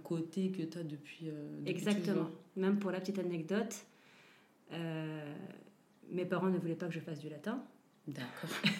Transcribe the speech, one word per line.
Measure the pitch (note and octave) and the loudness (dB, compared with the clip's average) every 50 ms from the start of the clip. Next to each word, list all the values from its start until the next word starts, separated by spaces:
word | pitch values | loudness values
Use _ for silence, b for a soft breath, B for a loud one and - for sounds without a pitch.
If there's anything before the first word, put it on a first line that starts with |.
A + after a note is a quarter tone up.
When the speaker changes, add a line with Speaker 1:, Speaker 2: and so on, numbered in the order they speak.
| - | -2
Speaker 1:
côté | - E3+ E3 E3 E3 - G3 F#3+ F#3 | 0 0 0 0 0 0 2 2 2
que | F#3 F3+ D#3+ | 2 0 -2
t'as | E3 - F3 E3 | -2 -2 -4 -4
depuis, | D3 D3+ C#3+ - - - - E3 D#3+ | -4 -6 -8 -10 -12 -12 -8 -6 -6
euh, | D3+ D3 D3 D3+ D3+ D3 | -6 -6 -6 -8 -6 -4
depuis | D3 F3+ | -2 -2
Speaker 2:
Exactement. | F3 - G3+ G#3 G3+ F3+ E3+ G#3 F3+ - D#3 | 0 2 2 4 4 4 4 4 4 4 2
Speaker 1:
toujours. | - - - - - - | 0 -2 -8 -14 -8 -2
Speaker 2:
Même | F#3+ F#3+ G3 G3+ | 2 4 4 6
pour | G3+ G3+ F#3 | 4 4 2
la | F3+ F#3+ | 0 0
petite | F#3+ G3+ G3+ F#3+ | 0 0 0 0
anecdote, | F3 F3 F3 E3 D#3 D#3+ G3 A3 A3+ - - - - b b b b b b b b b b b b b b _ _ - D3+ | 0 0 0 -2 0 2 2 2 2 0 -2 -8 -12 b b b b b b b b b b b b b b _ _ -8 -4
euh, | E3+ E3 E3 D#3+ D#3+ D#3 D#3 D#3 D#3 D3+ D3 D3+ - - - - - - - - - _ _ _ _ - - | -2 -2 0 0 -2 -2 -2 -4 -4 -6 -6 -8 -8 -10 -10 -12 -14 -18 -20 -20 -20 _ _ _ _ -8 -4
mes | F3 F3+ F3+ | -2 0 2
parents | F3 F3+ E3+ F#3 F#3+ | 2 2 4 6 6
ne | F#3 | 6
voulaient | E3+ E3 E3 D#3+ | 4 4 2 0
pas | - F3+ | 0 0
que | E3+ E3 | -2 -2
je | D#3+ | -4
fasse | - E3+ D#3+ C#3+ | -4 -4 -6 -6
du | D3+ D3+ | -6 -8
latin. | D3+ D3 - G#3 A#3+ C#4 - - - - _ _ _ _ _ | -10 -4 -2 -2 -2 -2 -4 -8 -14 -20 _ _ _ _ _
Speaker 1:
D'accord. | D#3 - C3+ B2 B2 - - - - - - - G3+ - | -8 -6 -6 -6 -8 -6 -6 -6 -4 0 2 4 4 4